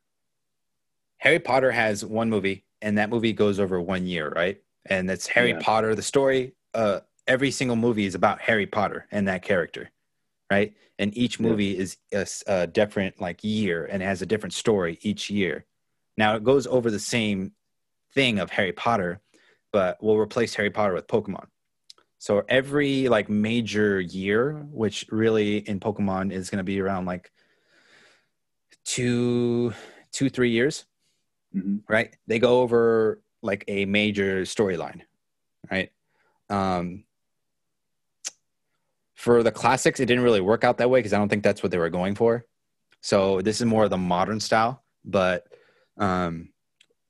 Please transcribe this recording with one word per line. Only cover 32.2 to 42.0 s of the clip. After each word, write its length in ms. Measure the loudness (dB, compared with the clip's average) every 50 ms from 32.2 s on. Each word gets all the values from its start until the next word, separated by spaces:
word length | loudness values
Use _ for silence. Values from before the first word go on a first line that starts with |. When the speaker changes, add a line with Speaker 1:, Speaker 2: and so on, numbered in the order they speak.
| _
Speaker 1:
They 120 | -2 0 2
go 220 | 4 4 4 4
over, 600 | 4 4 4 4 4 4 4 4 2 0 -2 -4 _ _ _ _
like, 240 | -4 -4 -4 -4 -4 -4
a 160 | -2 -2 0
major 560 | 2 2 2 2 2 2 0 0 0 0 -2
storyline, 600 | -2 -2 0 0 0 0 0 -2 -6 -8 -10 -14 -20 _ _ _ _ _ _ _ _ _ _ _ -10 -6
right? 200 | -4 -4 -4 -6 _ _ _ _ _ _ _ _ _ _ _ -4
Um, 540 | -2 0 0 0 0 -2 -4 -6 -8 -12 -18 _ _ _ _ _ _ _ _ _ _ _ _ _ _ _ _ _ _ _ _ _ _ _ -14 -14 -14 _ _ _ _ _ _ _ _ _ _ _ _ _ _ _ _
for 280 | -4 2 4 4 6
the 100 | 4 2
classics, 480 | 0 2 2 2 2 4 2 0 0 0
it 60 | 2
didn't 180 | 2 2 4 4
really 160 | 4 4 4
work 220 | 4 2 2 2 2
out 140 | 2 2 4
that 120 | 2 4
way 120 | 4 2
'cause 100 | 2 2
I 60 | 2 2
don't 100 | 2 2
think 140 | 0 2
that's 200 | 2 2 0 0
what 80 | -2 -2
they 60 | 0 0
were 100 | -2 0
going 260 | 0 -2